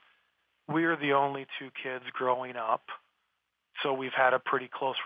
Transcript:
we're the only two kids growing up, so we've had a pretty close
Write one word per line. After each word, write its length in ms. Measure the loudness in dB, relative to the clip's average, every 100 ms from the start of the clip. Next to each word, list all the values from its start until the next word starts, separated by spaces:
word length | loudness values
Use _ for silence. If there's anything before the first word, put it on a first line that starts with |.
| -20 _ _ _ _ _ -4
we're 280 | 0 2 2
the 160 | 4
only 320 | 4 4 -2 -8 -10
two 120 | -12 -10
kids 220 | -8 -8 -8
growing 440 | -2 2 2 -2 -4
up, 260 | 0 0 -2 -16 _ _ _ _ _ _ _ -4
so 100 | -2
we've 200 | -2 -2 4
had 180 | 4
a 40 | 4
pretty 300 | 2 -2 -2
close 240 | -4 -4 -2